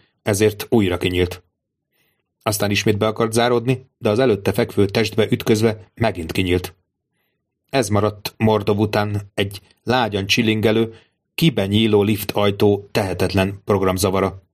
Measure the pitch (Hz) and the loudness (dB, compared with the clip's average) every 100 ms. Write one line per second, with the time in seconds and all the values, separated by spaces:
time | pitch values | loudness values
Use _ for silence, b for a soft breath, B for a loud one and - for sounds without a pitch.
0 | b b - 98 107 104 - 117 95 87 | b b -2 2 2 0 0 0 2 0
1 | 90 90 90 - _ _ _ _ _ _ | -2 0 -2 -4 _ _ _ _ _ _
2 | _ _ _ _ 110 104 101 101 113 101 | _ _ _ _ -6 -4 -2 -2 0 0
3 | 110 107 113 113 120 120 120 127 - _ | -2 0 -2 0 0 0 0 -4 -6 _
4 | 113 107 131 98 104 104 110 - 101 117 | -2 2 2 0 0 -2 -2 0 0 0
5 | 107 110 104 - - 107 113 104 - - | -2 0 0 0 0 2 0 -2 -8 -4
6 | 113 98 80 - 92 90 - - _ _ | -2 -2 -6 -4 0 -2 -2 -16 _ _
7 | _ _ _ _ _ _ _ 135 101 104 | _ _ _ _ _ _ _ -2 0 0
8 | 104 - - - 110 107 101 101 107 107 | 0 -4 -12 -2 2 2 0 0 0 0
9 | 104 104 - - 101 - b b 110 127 | -2 -4 -6 -6 -6 -8 b b -2 0
10 | 110 101 98 - 110 110 110 110 113 B | 0 -2 -2 0 0 2 2 2 0 B
11 | B B _ - 165 104 98 107 110 104 | B B _ 0 0 0 0 2 4 4
12 | 101 104 - 107 104 101 104 101 - 113 | 2 0 -4 0 0 2 2 2 -2 -4
13 | 95 90 92 98 95 98 - 101 95 92 | -2 -2 -2 0 -2 -2 -2 0 2 0
14 | 95 95 95 90 _ | 0 0 -2 -4 _